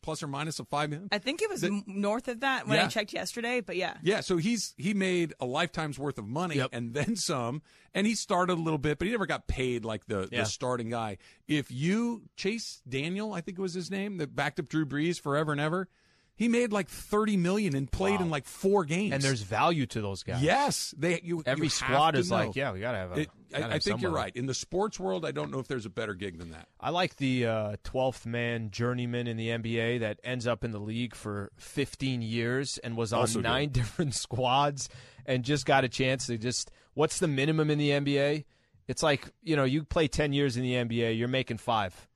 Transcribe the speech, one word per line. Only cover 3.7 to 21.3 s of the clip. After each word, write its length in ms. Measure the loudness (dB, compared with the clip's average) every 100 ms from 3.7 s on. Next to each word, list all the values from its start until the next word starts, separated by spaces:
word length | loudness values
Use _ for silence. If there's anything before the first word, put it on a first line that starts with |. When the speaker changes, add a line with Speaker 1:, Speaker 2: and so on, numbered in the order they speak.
| -4
Speaker 2:
yeah. 200 | -4 -2
Speaker 1:
Yeah, 180 | 2 2
so 160 | 2 0
he's, 380 | 2 0 -4 -4
he 160 | -2
made 400 | 2 2 2 0 -2
a 60 | -4
lifetime's 500 | 0 -2 -2 -6 -4
worth 220 | -6 -6
of 80 | -6
money 300 | -4 -2 0
Speaker 3:
Yep. 120 | -2
Speaker 1:
and 220 | -4 -6
then 220 | -2 0 0
some, 480 | 0 -2 -2 -4 -8 -20 _ 0
and 100 | 2
he 80 |
started 400 | 0 0 2 2
a 80 | 2
little 160 | 0 0
bit, 220 | 0 0
but 80 | 0
he 40 |
never 140 | 0 -2
got 220 | -4 -2
paid 360 | 0 0 0 -2
like 200 | -6 -4
the, 240 | -4 -2
Speaker 3:
Yeah. 100 | -2
Speaker 1:
the 40 | -2
starting 440 | -2 -2 -2 -2
guy. 260 | -4 -6 -8 -14 -20 -2
If 240 | -2 0
you, 500 | -2 2 2 0 -4 -10 -6
Chase 460 | -4 -4 -8 -14 -6
Daniel, 460 | -4 -2 -4 -4
I 80 | -6
think 160 | -8 -6
was 160 | -4
his 160 | -4 -6
name, 280 | -4 -4 -4
that 180 | -4 -2
backed 240 | -2 -2
up 100 | -2
Drew 160 | 0 0
Brees 340 | 0 0 0
forever 320 | 0 2 2
and 80 | 2
ever, 300 | 2 0 -4 _ _ _ _ _
he 80 | 2
made, 240 | 4 4
like, 160 | 2 -2
thirty 480 | -6 0 2 4 4
million 400 | 4 4 2 0
and 160 | -2
played 280 | 0 2 2
Speaker 3:
Wow. 40 | 2
Speaker 1:
in, 20 |
like, 160 | 0 -4
four 400 | -2 4 4 4
games. 260 | 0 0
Speaker 3:
And 80 | 2
there's 200 | 2 0
value 440 | 0 2 4 4 0
to 120 | -2
those 240 | -4 -6
guys. 180 | -4 0
Speaker 1:
Yes. 540 | 4 4 4 0 -4 -2
They, 220 | 0 0
you, 220 | -2